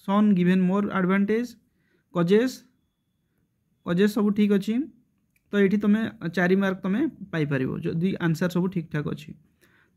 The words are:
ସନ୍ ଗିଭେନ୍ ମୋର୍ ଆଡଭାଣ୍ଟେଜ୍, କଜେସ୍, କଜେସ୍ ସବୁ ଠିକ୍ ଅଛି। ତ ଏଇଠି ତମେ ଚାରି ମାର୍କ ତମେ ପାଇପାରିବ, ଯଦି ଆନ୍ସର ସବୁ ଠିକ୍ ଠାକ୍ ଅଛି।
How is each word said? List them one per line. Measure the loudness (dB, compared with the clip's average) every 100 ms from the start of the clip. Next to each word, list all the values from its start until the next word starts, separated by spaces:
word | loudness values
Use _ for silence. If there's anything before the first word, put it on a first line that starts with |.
| -2
ସନ୍ | 2 4
ଗିଭେନ୍ | 4 4 4
ମୋର୍ | 2 0 -2
ଆଡଭାଣ୍ଟେଜ୍, | -2 0 0 0 -2 -4 -10 _ _ _ _ _ -2
କଜେସ୍, | 2 4 2 -4 -16 _ _ _ _ _ _ _ _ _ _ _ -4
କଜେସ୍ | 0 2
ସବୁ | 2 0
ଠିକ୍ | 2 2
ଅଛି। | 2 0 -4 -6 -10 _ _ _ _ _
ତ | 0
ଏଇଠି | 2 2
ତମେ | 2 2 0 -8 -8 -2
ଚାରି | 2 2
ମାର୍କ | 0 -2
ତମେ | -4 -2 -4 -6 -8
ପାଇପାରିବ, | -4 -2 -2 -4 -4
ଯଦି | -6 -2 -2 -2
ଆନ୍ସର | -2 0 -2
ସବୁ | -2 -2
ଠିକ୍ | -4 -6
ଠାକ୍ | -6 -6
ଅଛି। | -8 -12 -20 _ _ _ _ _